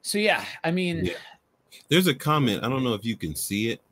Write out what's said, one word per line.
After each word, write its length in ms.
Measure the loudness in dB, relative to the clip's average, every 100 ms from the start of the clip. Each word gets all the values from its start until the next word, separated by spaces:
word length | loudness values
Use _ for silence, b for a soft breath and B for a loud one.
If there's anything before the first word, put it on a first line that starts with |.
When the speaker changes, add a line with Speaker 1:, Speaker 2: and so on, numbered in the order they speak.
Speaker 1:
So, 160 | -4 0
yeah, 280 | 2 2 -2 -6
I 80 | -2
mean 340 | 0 -2 -2 -4
Speaker 2:
Yeah. 80 | -4 -12 -20 _ _ _ B _
There's 180 | 4 4
a 80 | 0
comment. 480 | 2 4 4 2
I 60 | 0
don't 140 | 0
know 100 | 0
if 120 | -2 -4
you 100 | -6
can 200 | -6 -6
see 340 | -4 -2 -2
it 120 | -4 _